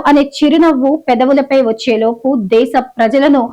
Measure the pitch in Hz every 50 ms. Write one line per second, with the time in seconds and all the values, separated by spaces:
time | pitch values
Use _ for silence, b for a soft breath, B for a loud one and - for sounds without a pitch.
0 | - 294 294 285 277 277 - - 302 294 294 330 339 330 302 254 262 269 302 311
1 | - - 247 233 262 262 277 285 269 277 269 269 254 226 226 220 - 262 220 214
2 | 220 226 233 226 - 262 285 240 196 185 226 220 262 262 - 262 240 - - -
3 | 226 220 240 269 277 302 285 269 226 -